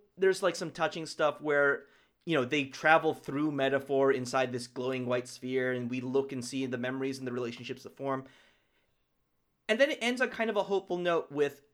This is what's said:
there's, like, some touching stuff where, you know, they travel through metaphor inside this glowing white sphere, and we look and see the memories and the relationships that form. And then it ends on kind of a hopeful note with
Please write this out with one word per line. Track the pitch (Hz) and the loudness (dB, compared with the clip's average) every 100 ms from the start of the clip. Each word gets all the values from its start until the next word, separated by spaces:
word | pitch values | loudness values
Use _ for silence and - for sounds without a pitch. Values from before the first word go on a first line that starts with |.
| _ - | _ 2
there's, | 190 185 | 2 4
like, | 190 180 | 2 0
some | 170 | -4
touching | 151 160 170 156 | -2 -2 -2 -8
stuff | - 151 143 | 0 0 0
where, | 151 143 143 139 - _ _ _ - | 2 4 4 2 -4 _ _ _ 0
you | 151 | 2
know, | |
they | 123 151 135 | 2 0 -2
travel | - 156 160 156 | 0 6 6 4
through | - - 139 151 | -2 -4 -2 0
metaphor | 143 135 135 135 139 135 | 0 2 0 0 4 4
inside | 127 123 135 127 | 4 0 0 0
this | 123 - | -2 -8
glowing | - 127 131 123 | -6 -4 -4 -2
white | 123 123 | -2 -4
sphere, | - 127 127 127 | -10 -4 0 0
and | 127 120 | -2 -4
we | 127 | -4
look | 123 135 135 | 0 0 0
and | 135 | -4
see | 120 135 131 | -6 -4 -4
the | 120 | -4
memories | 123 131 135 131 | -4 -2 -4 -4
and | 131 | -6
the | |
relationships | 120 120 120 120 123 | -4 -6 -8 -12 -12
that | - - | -14 -8
form. | 135 131 135 - _ _ _ _ _ _ _ _ _ _ _ _ - | -4 -4 -6 -20 _ _ _ _ _ _ _ _ _ _ _ _ -2
And | 220 | 2
then | 285 | 2
it | 269 | 0
ends | 233 247 | -2 -2
on | 247 | -2
kind | 240 226 | -2 -2
of | 208 | -2
a | |
hopeful | 185 196 190 180 | 0 -2 -2 -2
note | 175 165 - | 0 0 0
with | 143 143 139 _ | -2 -2 -4 _